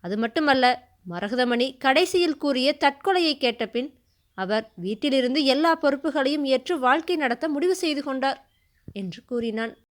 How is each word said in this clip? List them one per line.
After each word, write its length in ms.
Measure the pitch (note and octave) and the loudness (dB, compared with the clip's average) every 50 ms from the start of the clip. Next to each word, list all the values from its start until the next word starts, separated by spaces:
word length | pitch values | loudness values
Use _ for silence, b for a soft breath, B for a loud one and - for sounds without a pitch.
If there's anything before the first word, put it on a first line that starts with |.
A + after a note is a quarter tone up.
அது 160 | _ F3 G3 G#3+ | _ -6 -4 -4
மட்டுமல்ல, 720 | A3+ A3+ A3+ E4+ D#4 D4 C4+ C4 B3+ B3 B3 - - _ _ _ _ F#3 | -4 -2 -2 0 2 4 4 4 4 4 2 2 -4 _ _ _ _ -12
மரகதமணி 680 | E3+ F3 F#3+ G#3 A3 B3 B3+ A#3+ A#3+ A#3+ B3 C4+ C4 - | -10 -8 -6 -4 0 0 0 2 2 0 0 -2 -2 -2
கடைசியில் 600 | - C4 C4+ D4 F4+ F4 - F#4 F4 E4+ D4+ - | 0 2 4 4 2 2 2 2 2 2 0 -2
கூறிய 400 | - C#4+ C#4 B3+ B3+ C4+ D4 D4 | -2 -2 0 2 2 0 0 2
தற்கொலையை 580 | - C#4+ C#4 - - G4 G4 F#4 F4 D#4+ D4 D4 | 2 0 0 0 -2 0 2 2 2 0 0 0
கேட்ட 300 | - A#3+ A3+ - A#3 G#3+ | 0 -2 0 -2 -6 -4
பின் 320 | - A#3 B3 D4 - _ _ _ _ _ _ _ _ | -4 -6 -6 -6 -10 _ _ _ _ _ _ _ _
அவர் 380 | - F#3+ F#3 G#3+ A3 A3 A3 _ | -8 -4 -2 -2 -2 -2 -6 _
வீட்டிலிருந்து 680 | - E3+ F#3 G#3+ G#3+ - D4 C4+ C4+ B3 B3 C4 D4+ D4+ | -10 -6 -6 -6 -2 -2 0 2 2 2 2 0 0 2
எல்லா 360 | C4+ B3+ C#4 D#4 E4 E4 D#4+ | 2 2 4 4 2 2 2
பொறுப்புகளையும் 640 | D#4+ D4 C#4 C#4 C#4 E4 C4+ D4+ C4+ C4+ D4 D4+ C#4+ | 2 0 0 0 -2 -4 -2 0 0 0 0 -2 0
ஏற்று 360 | C4+ C4 B3+ C4 - F4+ D#4 | 0 0 0 0 -2 -4 0
வாழ்க்கை 360 | B3+ B3 B3+ D#4+ E4 - F4+ | 2 2 2 2 0 -2 -4
நடத்த 340 | D#4+ D4+ B3+ A#3 A#3+ - E4 | -2 0 -2 -2 -2 -2 -4
முடிவு 260 | D4+ C#4+ D4 F4+ F#4 | -2 0 0 0 0
செய்து 280 | F#4 - E4 D4+ C#4 C#4+ | 0 0 -2 -2 -2 -4
கொண்டார்" 460 | C#4+ C4+ C4 B3+ C4+ C4+ - _ _ _ _ _ _ _ _ _ - - | -4 -4 -2 -2 -2 -2 -4 _ _ _ _ _ _ _ _ _ -16 -12
என்று 300 | G3+ G3 F#3 E3+ - - | -10 -10 -10 -10 -12 -12
கூறினான். 520 | _ B3 A#3+ A#3 A#3 G#3+ A3 A3+ A3+ - _ _ _ | _ -6 -4 -4 -4 -4 -4 -6 -8 -10 _ _ _